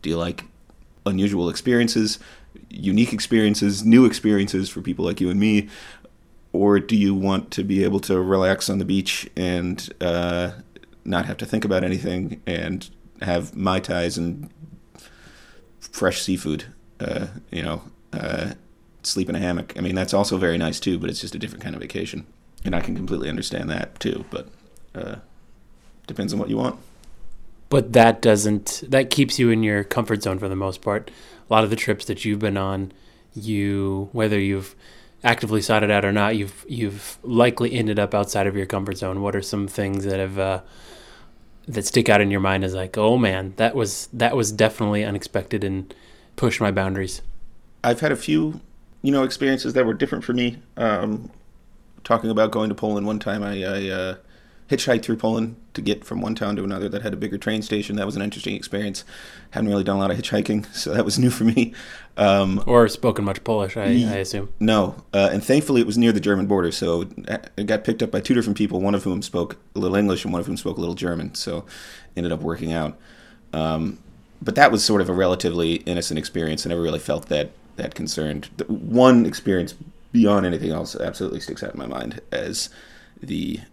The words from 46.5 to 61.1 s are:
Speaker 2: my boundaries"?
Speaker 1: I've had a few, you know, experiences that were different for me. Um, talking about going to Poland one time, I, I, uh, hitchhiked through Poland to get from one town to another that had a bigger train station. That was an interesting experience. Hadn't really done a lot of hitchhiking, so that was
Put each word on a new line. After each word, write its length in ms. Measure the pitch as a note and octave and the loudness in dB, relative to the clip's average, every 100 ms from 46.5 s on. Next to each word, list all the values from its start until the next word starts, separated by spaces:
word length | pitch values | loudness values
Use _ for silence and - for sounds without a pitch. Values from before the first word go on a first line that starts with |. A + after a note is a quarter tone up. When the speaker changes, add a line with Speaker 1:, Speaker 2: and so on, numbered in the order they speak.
| - | 2
Speaker 2:
my 120 | G#2+ | 0
boundaries"? 500 | F#2+ F#2+ G2 F#2+ - - - - - - - | 2 0 -2 -4 -6 -8 -8 -10 -14 -20 -2
Speaker 1:
I've 160 | A#2+ A#2+ | 0 2
had 120 | D3+ | 0
a 40 | - | -2
few, 440 | - D#3 D#3 D#3+ - - - - | 0 0 0 -6 -16 -20 -20 -4
you 80 | C3+ | 0
know, 120 | C#3 | 2
experiences 500 | C3 - C#3 C3 B2+ | 2 0 0 0 0
that 120 | B2+ A#2 | 2 2
were 80 | |
different 300 | G#2 C#3 C#3 | 2 -2 -2
for 100 | - | -2
me. 240 | B2 A#2+ A#2+ - - | 0 0 -4 -16 -2
Um, 540 | A#2 G2+ G#2+ G#2+ - - - - - - - - | 0 0 -2 -4 -8 -18 -20 -20 -20 -20 -20 -20
talking 280 | - A#2 A2+ | 0 0 2
about 180 | G#2+ A2 | 2 2
going 180 | A#2 A2 | 2 -2
to 60 | G2 | -2
Poland 300 | G#2+ G#2 G2+ | -2 -2 -2
one 140 | G#2+ | -4
time, 240 | G#2 G#2 | -4 -4
I, 200 | G#2 G2 | -4 -4
I, 260 | F#2+ G2 G2 | -4 -4 -4
uh, 260 | F#2+ F#2 F#2 - - - - - | -4 -6 -8 -16 -20 -20 -20 -4
hitchhiked 340 | C3+ - A#2 | -2 2 0
through 140 | A#2 A2+ | 0 -2
Poland 400 | A2+ A2+ A2+ A#2 - | 0 0 -2 -6 -14
to 80 | - | -6
get 240 | G2+ G#2 - | -4 -4 -4
from 160 | G2 | -6
one 120 | F#2+ | -4
town 220 | A2 G#2 G2+ | -4 -4 -4
to 80 | |
another 240 | G2 F#2+ G2 | -4 -4 -6
that 140 | G2+ | -6
had 120 | A2 | -6
a 40 | G2 | -6
bigger 200 | G2+ G2 | -6 -4
train 240 | - A2 | -4 -4
station. 360 | G#2 G#2 G#2 G#2 | -2 -4 -2 -4
That 80 | G2+ | -4
was 100 | A2 | -4
an 60 | |
interesting 340 | G2+ G#2 G2 G2 | -6 -6 -8 -8
experience. 480 | - G2 G#2 F#2 - - - - - | -6 -6 -4 -8 -14 -20 -20 -20 -10
Hadn't 180 | - G#2+ | -2 0
really 140 | G2+ | 0
done 140 | F#2+ G2 | 2 0
a 20 | |
lot 120 | G2 | 0
of 60 | G2+ | -2
hitchhiking, 480 | - G#2+ G2+ G#2+ G#2 | -2 -2 0 -2 -2
so 200 | - - | -8 -2
that 100 | A2+ | 0
was 160 | G#2 | 0